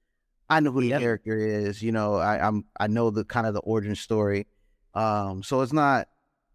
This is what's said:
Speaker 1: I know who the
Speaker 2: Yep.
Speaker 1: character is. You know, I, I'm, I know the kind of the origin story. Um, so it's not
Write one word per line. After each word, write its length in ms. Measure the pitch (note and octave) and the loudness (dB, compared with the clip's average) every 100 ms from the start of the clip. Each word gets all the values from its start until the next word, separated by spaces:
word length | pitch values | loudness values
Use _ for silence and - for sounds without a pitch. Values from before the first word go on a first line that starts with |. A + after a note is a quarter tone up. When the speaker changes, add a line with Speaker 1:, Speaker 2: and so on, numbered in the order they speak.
| _ _ _ _ - | _ _ _ _ 0
Speaker 1:
I 120 | D#3 | 2
know 100 | D3 | 2
who 100 | B2+ | 2
the 80 | B2 | 0
Speaker 2:
Yep. 120 | C#3 | 0
Speaker 1:
character 360 | A#2+ A2 G#2+ A2 | 0 -2 -2 -2
is. 460 | G#2+ G#2 G2+ G#2 | -2 -2 -2 -4
You 80 | A2+ | -2
know, 240 | A2+ G#2 G2+ | 0 0 2
I, 320 | F2+ G#2+ G2 | 2 2 0
I'm, 160 | G#2+ - - | 0 -4 -4
I 80 | G#2+ | -2
know 220 | A2 A#2 | 2 2
the 160 | G#2+ G#2 | 0 -2
kind 200 | A#2+ A2+ | -2 -2
of 80 | |
the 60 | G2+ | -2
origin 360 | - A2 G#2 G#2 | -2 -2 -2 -6
story. 520 | - A2 G#2 G2+ G#2 _ _ _ _ | -2 0 0 0 -4 _ _ _ _
Um, 500 | - A2 G#2 G2 F#2+ | -2 0 0 -2 -6
so 180 | F#2+ C3 | -2 0
it's 120 | C3 | 2
not 340 | D3+ C#3+ C3 - _ _ _ _ | 2 4 2 -2 _ _ _ _